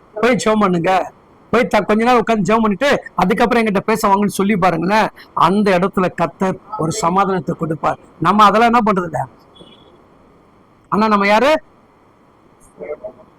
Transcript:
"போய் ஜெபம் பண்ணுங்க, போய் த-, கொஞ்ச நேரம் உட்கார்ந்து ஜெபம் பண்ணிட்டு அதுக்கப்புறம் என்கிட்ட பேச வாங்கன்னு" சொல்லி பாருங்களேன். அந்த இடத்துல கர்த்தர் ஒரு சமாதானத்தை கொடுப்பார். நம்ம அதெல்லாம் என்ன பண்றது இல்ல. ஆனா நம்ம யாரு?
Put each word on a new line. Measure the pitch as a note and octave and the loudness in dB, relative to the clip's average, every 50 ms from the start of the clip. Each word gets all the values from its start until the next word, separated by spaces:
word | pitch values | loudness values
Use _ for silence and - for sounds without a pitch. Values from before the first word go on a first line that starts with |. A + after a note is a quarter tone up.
| - _ - - | -10 _ -8 -2
"போய் | - A#3 B3+ G3 - | -2 0 0 0 0
ஜெபம் | A3 G#3+ G#3+ | 0 0 0
பண்ணுங்க, | G#3 G3 F3+ F3 D#3+ F3+ F#3+ F#3 - - - _ _ _ _ _ _ _ | 0 0 0 -2 -2 0 -2 -2 -2 -6 -10 _ _ _ _ _ _ _
போய் | - A3+ B3+ | -2 -2 0
த-, | - - G#3+ G3 | 0 0 -2 0
கொஞ்ச | - G#3+ G#3+ A3+ | 0 0 0 2
நேரம் | A#3+ B3+ A#3+ | 2 2 2
உட்கார்ந்து | G#3 - A3+ A3 G3 E3 G#3+ | 2 0 -2 -2 0 0 0
ஜெபம் | A#3 | 2
பண்ணிட்டு | A3+ G#3+ G3+ F#3 C4+ C#4+ C4 - - - - | 2 0 0 0 0 0 0 -2 -4 -6 -4
அதுக்கப்புறம் | - F3+ F#3 A3 G3 B3 G#3+ A#3 A#3 A3+ | -2 -2 0 0 0 0 0 2 0 0
என்கிட்ட | A3 F#3+ G3 | 0 -2 -2
பேச | - - A3+ G#3+ A3 G#3 | -2 -2 -2 0 0 0
வாங்கன்னு" | G3 G3 G#3 | 2 2 0
சொல்லி | G3+ - - F#3+ G3 A3 | 0 -2 -2 -2 -2 0
பாருங்களேன். | G3 E3+ F#3 E3+ D#3+ E3 F3 G3+ A3 G#3 E3+ - - - - - | 0 0 0 0 0 -2 0 0 0 0 -2 -4 -10 -20 -10 -2
அந்த | - D3+ E3 F#3 G#3 G#3+ G3+ F#3+ F3+ | 0 0 2 2 2 2 2 2 0
இடத்துல | F3+ G3 - - F#3 F3 - | 0 -2 -2 -2 -4 -2 -2
கர்த்தர் | - F3 D#3+ - - G3 F#3+ F#3+ F#3 - - - - | -4 -4 -6 -4 -4 -4 -4 -4 -6 -10 -12 -8 -6
ஒரு | D#3 D#3+ E3 | -6 -6 -4
சமாதானத்தை | - - E3+ F3 F#3+ G3 F#3+ F#3+ F#3 C#3+ - D#3+ - | -4 -4 0 0 0 0 0 -2 -4 -4 -6 -6 -6
கொடுப்பார். | E3 D#3 D#3+ D3+ - D#3+ C#3+ - - - - - | -6 -6 -6 -4 -4 -4 -4 -6 -8 -20 -10 -4
நம்ம | D#3 E3+ F#3+ G#3 G#3+ | -2 0 4 4 4
அதெல்லாம் | G3+ F#3+ G#3+ A#3 A#3 A3+ | 4 6 4 2 4 2
என்ன | A#3+ A#3 G#3 G#3 | 2 2 0 0
பண்றது | F#3 F3+ | -2 -4
இல்ல. | E3+ D3+ - C3+ B2+ - _ _ _ _ - - - - - - - - _ _ _ _ _ _ _ _ _ _ _ _ _ _ _ _ _ _ _ | -4 -6 -8 -8 -10 -12 _ _ _ _ -20 -20 -20 -20 -20 -20 -20 -20 _ _ _ _ _ _ _ _ _ _ _ _ _ _ _ _ _ _ _
ஆனா | - F#3+ G#3+ A3 | -2 0 0 2
நம்ம | G#3+ G3+ G3 | 2 0 2
யாரு? | G3+ G#3 A3 A#3 C#4 D#4 D#4 - _ _ _ _ _ _ _ _ _ _ _ _ _ _ _ _ _ _ _ _ _ _ - - - D3+ - - - - - - - _ | 2 2 2 2 2 0 0 -2 _ _ _ _ _ _ _ _ _ _ _ _ _ _ _ _ _ _ _ _ _ _ -18 -14 -14 -14 -14 -14 -16 -18 -20 -20 -20 _